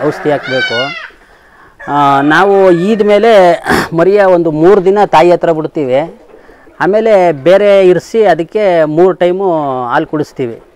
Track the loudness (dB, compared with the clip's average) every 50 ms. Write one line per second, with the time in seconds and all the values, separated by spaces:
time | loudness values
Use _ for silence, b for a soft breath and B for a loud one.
0 | -4 -4 -6 -4 -4 -4 -4 -4 -4 -6 -6 -4 -4 -4 -4 -6 -6 -6 -8 -12
1 | -16 -20 -20 _ b b b b b b b b b b b b -10 -6 -2 0
2 | 0 2 2 0 0 0 2 2 2 2 2 2 4 2 2 2 0 -2 -2 0
3 | 0 0 2 2 2 4 4 4 4 2 0 -2 -4 -4 -4 -4 -4 -4 -2 0
4 | 0 2 2 2 2 2 2 2 0 -2 -2 0 2 4 4 4 2 0 0 0
5 | 0 2 2 2 4 4 2 0 0 -2 -2 -2 -4 -8 _ -6 -4 -2 -2 -2
6 | -2 -4 -12 -20 -20 _ B B B B B B B B B _ -4 -2 0 0
7 | 0 2 2 2 2 2 -2 -2 0 2 2 4 4 2 2 4 4 2 2 0
8 | -2 -6 -2 0 0 0 0 -2 -4 -6 _ -2 -2 0 0 0 0 0 0 0
9 | 0 0 0 0 -2 -2 -2 -2 -2 -2 -2 -2 -4 -4 -6 -6 -6 -4 -4 -4
10 | -4 -4 -6 -8 -8 -8 -8 -10 -8 -8 -8 -14 -20 _ _